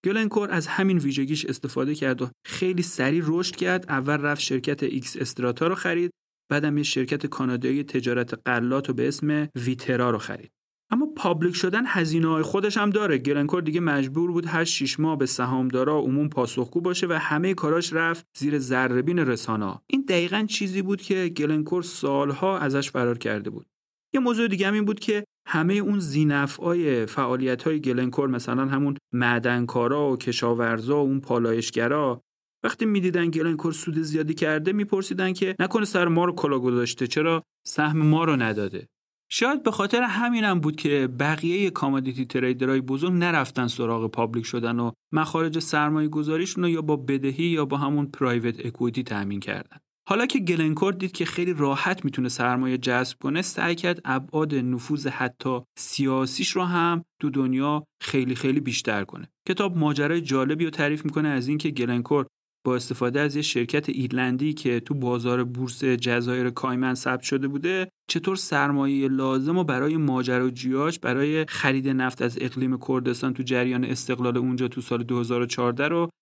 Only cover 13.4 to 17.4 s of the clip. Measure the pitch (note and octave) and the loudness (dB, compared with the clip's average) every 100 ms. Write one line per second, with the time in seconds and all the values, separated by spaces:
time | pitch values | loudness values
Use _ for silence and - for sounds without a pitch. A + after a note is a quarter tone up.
13.4 | D3 F3+ D#3 D#3+ E3+ C#3+ C3+ D3 F3 E3+ | 2 0 0 0 2 2 0 0 0 0
14.4 | E3 D#3+ E3+ - C3+ - D#3+ D3+ C3 - | 0 0 0 0 -2 0 0 2 0 0
15.4 | B2 C3 B2+ B2+ C3+ D3+ B2+ C3+ D3 C#3+ | 0 0 0 2 2 2 2 0 0 0
16.4 | A#2+ - B2 F3 F3 F3+ F3+ D#3+ - D3+ | -2 -2 -2 0 0 0 0 0 0 0